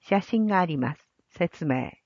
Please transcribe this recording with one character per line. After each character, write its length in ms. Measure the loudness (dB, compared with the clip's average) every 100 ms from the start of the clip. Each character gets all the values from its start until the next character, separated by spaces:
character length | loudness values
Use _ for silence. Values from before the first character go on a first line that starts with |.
写 220 | 0 0
真 240 | 0 0 2
が 120 | 2
あ 60 |
り 140 | 0 -2
ま 160 | -4
す。 120 | -6 _ _ _
説 380 | -4 -4 -2 -2
明。 260 | -2 -4 -12